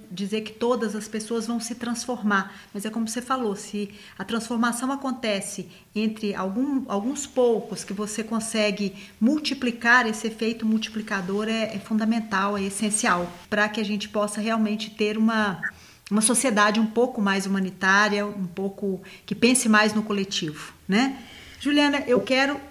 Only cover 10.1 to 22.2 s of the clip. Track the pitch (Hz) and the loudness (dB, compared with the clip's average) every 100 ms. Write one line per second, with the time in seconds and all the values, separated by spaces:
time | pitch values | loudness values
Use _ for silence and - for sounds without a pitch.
10.1 | 214 220 220 185 - 220 220 - 220 208 | 0 -4 -2 -2 0 2 0 0 -6 -4
11.1 | 196 180 202 220 226 220 208 - 220 220 | -4 -2 -2 0 0 -2 -4 -2 0 2
12.1 | 233 220 190 202 202 196 196 214 202 233 | 0 0 0 0 0 -2 -2 0 2 2
13.1 | 175 175 - - 208 214 214 202 208 208 | 2 0 -8 -4 0 0 0 -2 -2 -2
14.1 | 214 208 214 220 226 214 214 - - 214 | -2 -2 -2 0 2 2 0 -6 -2 0
15.1 | 220 220 220 208 165 - - - - - | 2 4 4 2 -2 -6 -10 -20 -16 -2
16.1 | 208 277 247 269 208 208 220 220 233 262 | 4 4 4 4 6 6 6 2 2 2
17.1 | 262 196 196 190 196 190 185 190 196 208 | 2 0 0 0 0 -2 0 4 4 4
18.1 | 202 208 208 185 175 196 196 202 185 - | 2 -2 -4 -6 -4 -6 -2 -4 -4 -6
19.1 | - - 208 233 254 220 214 214 214 208 | -14 -8 2 4 4 6 6 6 2 0
20.1 | 202 196 - 160 151 - - - 196 269 | -2 -2 -4 -4 -6 -12 -12 0 2 2
21.1 | 269 - - - - 277 294 294 285 277 | -2 -12 -18 -18 -6 0 4 4 2 2
22.1 | 226 | 2